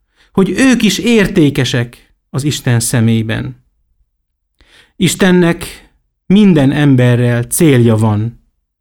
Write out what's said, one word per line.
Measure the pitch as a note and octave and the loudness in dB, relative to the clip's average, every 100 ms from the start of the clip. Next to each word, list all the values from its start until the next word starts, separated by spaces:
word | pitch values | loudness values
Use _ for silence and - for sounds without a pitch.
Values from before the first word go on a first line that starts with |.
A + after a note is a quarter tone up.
| _ _ _ | _ _ _
hogy | - G3 | -2 -2
ők | F#3+ C4 A#3+ | 0 0 2
is | G#3+ F3+ | 0 -2
értékesek | G#3+ A#3 F#3 F#3 D3 C#3 B2+ B2 B2 - _ _ _ | 0 0 0 0 0 0 -4 -4 -6 -12 _ _ _
az | C3 | -8
Isten | C#3 - C3 A#2 | -6 -6 -2 -2
szemében. | A2+ B2 A2+ A2+ A2 A2 B2+ B2 _ _ _ _ _ _ _ _ _ _ _ _ _ - | -2 -2 0 0 -4 -8 -10 -14 _ _ _ _ _ _ _ _ _ _ _ _ _ -4
Istennek | F3+ - F#3+ F3+ E3+ D#3+ - - _ _ _ _ - | -4 0 2 2 2 -2 -8 -16 _ _ _ _ -2
minden | G3 G3+ D#3 C3+ | 2 4 4 2
emberrel | D#3 D3 B2+ B2 A#2+ A#2+ A#2+ | 2 2 2 2 0 0 -2
célja | A#2+ - E3 B2+ A2+ G#2+ | -4 0 2 4 2 2
van. | A2 G#2 A2+ - _ _ _ _ | 0 -2 -4 -10 _ _ _ _